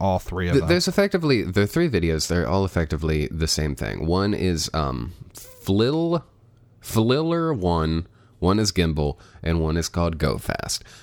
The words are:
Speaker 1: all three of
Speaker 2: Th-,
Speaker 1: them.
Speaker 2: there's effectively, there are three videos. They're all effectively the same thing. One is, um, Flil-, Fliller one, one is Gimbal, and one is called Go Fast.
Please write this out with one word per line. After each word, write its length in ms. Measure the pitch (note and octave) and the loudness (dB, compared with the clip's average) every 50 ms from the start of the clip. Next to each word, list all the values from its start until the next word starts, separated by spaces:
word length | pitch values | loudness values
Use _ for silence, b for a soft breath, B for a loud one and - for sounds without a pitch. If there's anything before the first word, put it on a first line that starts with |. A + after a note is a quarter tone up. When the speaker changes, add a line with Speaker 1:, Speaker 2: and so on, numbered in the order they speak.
Speaker 1:
all 180 | F#2+ G2 F#2 F2+ | 0 0 0 0
three 300 | - - F2+ F#2 F2+ F2 | -2 -4 -6 -4 -2 2
of 60 | C3+ | 2
Speaker 2:
Th-, 80 | C3+ | 2
Speaker 1:
them. 60 | - D#3+ | 2 2
Speaker 2:
there's 200 | F3 F3+ E3+ F#3+ | 2 2 2 0
effectively, 540 | F3+ - G3+ G3+ - F3+ D#3+ D3 C3 G#2+ E2+ | 2 2 2 2 2 0 2 2 2 2 0
there 200 | F2 F2+ G2+ G#2 | 0 2 2 2
are 40 | G2+ | 2
three 200 | - E3 F3 D#3+ | 2 0 0 2
videos. 380 | A2+ F2 E2 E2 D#2+ D#2 - | 2 2 2 2 0 0 0
They're 220 | - E2 F2 E2 B1 | 0 0 0 2 2
all 160 | F2+ G2 G2 | 2 0 0
effectively 640 | F#2+ - F2+ E2 - D#2+ D2+ D#2+ D#2+ D#2 D2+ D2 - | 0 0 -2 -2 0 -2 -2 -2 0 0 0 -2 -2
the 160 | - D#2+ D#2+ | -2 -4 -2
same 300 | D2+ - - D2+ D2 C#2 | -2 0 -2 -2 -2 -2
thing. 300 | - - G#1+ G1+ G1+ - | -4 -6 -6 -6 -4 -2
One 280 | E2 F2 F#2+ G2 G#2 G#2 | 0 0 2 2 0 0
is, 340 | - F2 F#2 F2 D#2 - - - | 0 0 0 0 0 -4 -4 -2
um, 380 | D#2+ D2 C2+ C2 A#1+ A#1 - - - - - - | -2 -2 -2 -4 -4 -6 -8 -10 -16 -20 -20 -20
Flil-, 920 | - - - - - - - G3 G#2 A2+ C3 D3+ D#3+ E3+ E3+ F3 E3 - - _ _ _ _ _ _ - _ _ - | -20 -20 -20 -20 -10 -2 0 2 2 2 2 2 0 0 0 -2 -2 -4 -8 _ _ _ _ _ _ -20 _ _ -20
Fliller 720 | - - - A2+ A2+ A#2+ B2+ D3+ D#3+ E3 E3+ E3+ E3 D#3+ D3+ | -12 -2 0 2 4 4 2 2 2 0 0 0 0 -2 -2
one, 540 | G#2 F2+ F2 F2 E2 D#2+ D#2+ D#2+ E2 E2+ - b b b b b b | 0 2 2 2 2 2 2 0 -2 -2 -6 b b b b b b
one 180 | F2 F2 G2 G#2+ | 0 2 2 2
is 140 | A2 G2+ | 2 0
Gimbal, 440 | - F#2 E2+ E2 D2+ D#2 D2+ C#2+ C#2 b b b b b | 2 2 2 2 2 0 0 -2 -2 b b b b b
and 200 | b E2 E2 E2 | b -2 0 0
one 140 | D#2+ D#2 D#2+ | 0 0 0
is 120 | E2+ D#2+ - | 0 -2 -2
called 300 | - F2 E2+ E2+ D#2+ D2+ | -2 -2 -2 -2 -2 -2
Go 180 | D2+ C#2 - | -2 -2 -2
Fast. 460 | - - - - G1+ - - - - - B B B | -4 -6 -6 -6 -6 -4 -6 -8 -8 -8 B B B